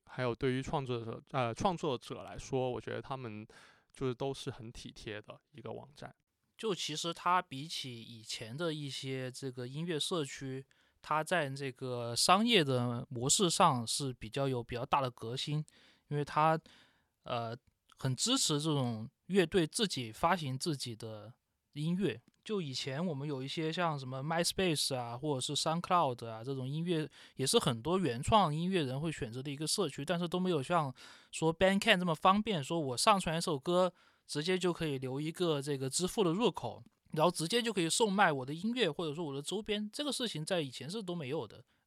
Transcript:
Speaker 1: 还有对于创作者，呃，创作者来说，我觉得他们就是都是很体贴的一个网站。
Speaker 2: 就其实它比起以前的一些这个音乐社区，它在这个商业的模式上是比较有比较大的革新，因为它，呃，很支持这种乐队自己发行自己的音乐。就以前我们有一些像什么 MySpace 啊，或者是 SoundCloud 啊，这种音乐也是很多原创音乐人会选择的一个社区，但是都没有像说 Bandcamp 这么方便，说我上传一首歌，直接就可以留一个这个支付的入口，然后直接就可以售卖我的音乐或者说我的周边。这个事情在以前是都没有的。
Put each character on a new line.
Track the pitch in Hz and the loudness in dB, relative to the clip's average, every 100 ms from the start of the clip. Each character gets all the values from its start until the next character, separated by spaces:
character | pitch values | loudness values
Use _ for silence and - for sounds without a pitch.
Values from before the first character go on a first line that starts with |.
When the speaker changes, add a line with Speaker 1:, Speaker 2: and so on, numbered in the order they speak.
| - | -10
Speaker 1:
还 | - | -4
有 | 127 | -2
对 | 113 135 | 0 0
于 | 127 | 0
创 | 135 156 127 | -2 -4 -2
作 | 120 | -4
者， | 113 120 - | -6 -10 -6
呃， | 139 120 | -2 -2
创 | 113 202 170 | 0 0 0
作 | 160 120 | -2 -4
者 | - 110 | -6 -12
来 | 92 95 | -12 -12
说， | - 135 127 | -4 -2 0
我 | 117 | -4
觉 | 113 | -6
得 | 113 | -8
他 | - 135 | -8 -8
们 | 117 107 107 - - _ _ | -8 -10 -14 -18 -20 _ _
就 | - 131 | -6 -4
是 | 120 | -2
都 | 139 | -4
是 | 135 139 | -6 -8
很 | - 113 | -10 -12
体 | - 120 | -12 -14
贴 | - - 104 | -12 -10 -10
的 | - - _ | -12 -18 _
一 | 147 | -16
个 | - | -12
网 | 117 - - | -12 -14 -16
站。 | - - _ _ _ - | -16 -18 _ _ _ -6
Speaker 2:
就 | 220 | -4
其 | 175 - 151 | -2 -4 -4
实 | 170 | -6
它 | 165 175 180 | -4 0 0
比 | - 135 160 | 0 -8 -8
起 | - 131 117 | -8 -10 -12
以 | 113 117 | -14 -16
前 | 110 - 110 135 | -10 -10 -8 -4
的 | 170 | -4
一 | 151 143 | -4 -6
些 | - 135 131 127 | -6 -6 -6 -6
这 | 123 135 | -6 -8
个 | 127 123 | -8 -8
音 | 143 175 | -6 -4
乐 | 151 | -2
社 | - 180 139 | -2 -2 -4
区， | - 135 131 - _ _ _ | -6 -8 -8 -12 _ _ _
它 | - 151 | -2 0
在 | 156 175 139 | 2 0 0
这 | 139 139 | -4 -6
个 | - 131 123 117 117 | -6 -4 -4 -2 2
商 | - 208 233 | 6 6 6
业 | 214 | 6
的 | 139 127 123 120 131 | 6 4 2 -2 -6
模 | 120 135 | -2 2
式 | - 180 | 4 4
上 | - 175 127 113 | 6 6 6 0
是 | - 135 | -2 -4
比 | 123 110 | -6 -6
较 | 139 139 | -2 0
有 | 123 | -2
比 | 117 117 | -4 -6
较 | |
大 | 131 143 | 2 2
的 | 127 | 2
革 | - 113 131 | -4 -8 -6
新， | - 151 151 - - _ - | -2 -2 -4 -10 -20 _ -6
因 | 147 | -4
为 | 143 | 0
它， | 156 156 165 - - _ _ _ _ | 4 4 4 0 -20 _ _ _ _
呃， | - 120 117 117 _ _ _ - | -6 -4 -4 -8 _ _ _ -6
很 | 131 123 | -2 0
支 | 220 262 | 2 2
持 | - 147 | 2 2
这 | 156 | 2
种 | 143 123 110 113 - - | 2 0 -2 -8 -14 0
乐 | 190 160 | 2 4
队 | 196 156 | 2 2
自 | - 208 | 0 -2
己 | - 113 | -2 -6
发 | - 170 185 | 0 2 2
行 | 143 131 | -2 -4
自 | 175 139 | -2 -4
己 | 123 110 | -6 -8
的 | 113 107 104 - _ _ _ | -10 -12 -14 -20 _ _ _
音 | 147 156 180 | -6 -2 0
乐。 | 175 117 - _ | 0 -4 -10 _
就 | - 208 | -6 -4
以 | 147 | -4
前 | 127 139 135 | -6 -4 -4
我 | 180 135 | -4 -4
们 | 151 | -4
有 | 131 | -6
一 | 139 | -6
些 | 165 160 | -4 -2
像 | 165 170 147 | 0 0 -2
什 | 131 | -6
么 | 135 | -6
MySpace | 147 165 170 - 185 147 - 127 | -2 0 0 2 2 2 0 -2
啊， | 120 120 | -6 -4
或 | 151 131 | -2 -2
者 | |
是 | - 143 | -2 -2
SoundCloud | 160 165 - 180 143 120 117 | 0 0 2 4 4 0 -6
啊， | 110 | -8
这 | 123 | -6
种 | 135 131 | -4 -4
音 | 156 | -2
乐 | 170 160 147 - - - | 0 0 -2 -8 -12 -4
也 | 131 | 2
是 | 233 | 4
很 | 156 113 | 4 2
多 | 139 190 | 2 2
原 | 156 117 | 2 0
创 | - 220 170 | 6 6 6
音 | 151 180 | 2 0
乐 | 185 | 2
人 | 131 135 | 0 -2
会 | 160 | -2
选 | 143 123 | -4 -6
择 | 123 | -6
的 | 147 | -6
一 | 139 | -4
个 | 156 | -2
社 | - 160 | 0 0
区， | 139 143 | -2 -2
但 | 175 | 0
是 | 170 | 0
都 | 180 | 0
没 | 185 | 2
有 | 156 | 2
像 | 131 175 139 - - - - | 2 2 0 -4 -16 -20 -14
说 | - 160 | 0 2
Bandcamp | 160 190 196 226 185 | 6 6 6 6 6
这 | 180 | 4
么 | |
方 | 156 185 202 | 4 6 6
便， | 226 175 | 4 0
说 | 135 170 | 0 0
我 | 135 117 | 0 4
上 | 220 196 | 6 6
传 | 175 160 | 4 0
一 | |
首 | 180 143 | 0 0
歌， | - 180 180 - _ _ - | 4 6 4 2 _ _ -8
直 | 147 | -2
接 | 160 185 | 0 2
就 | 180 | 2
可 | 165 160 | 0 -2
以 | 135 | -2
留 | 131 135 | -4 -4
一 | 156 | -4
个 | 165 170 147 | 0 2 2
这 | 139 139 | 0 -2
个 | 131 | -2
支 | - 180 | 0 0
付 | - | 2
的 | 175 | 2
入 | 180 226 | 4 2
口， | - 117 98 - _ _ | 0 -6 -8 -14 _ _
然 | 156 170 | 2 4
后 | |
直 | 170 165 | 4 0
接 | 240 | 0
就 | 233 | 0
可 | 196 | 0
以 | 165 | 2
售 | - 220 | 2 4
卖 | 196 185 | 4 4
我 | 139 127 | 4 -4
的 | |
音 | 160 214 247 | -4 -4 0
乐 | 180 | 0
或 | 190 160 | 0 -4
者 | 147 | -4
说 | 156 | -4
我 | |
的 | 135 | -6
周 | 143 196 | -4 -4
边。 | 214 208 214 | -2 -4 -4
这 | - | -6
个 | 294 | -4
事 | 240 240 | -2 -4
情 | 151 151 | -4 -2
在 | 180 | -2
以 | 139 | -2
前 | - 127 | -6 -8
是 | 226 | -8
都 | 180 175 | -6 -6
没 | 127 | -4
有 | 156 110 | -6 -6
的。 | - - _ | -12 -20 _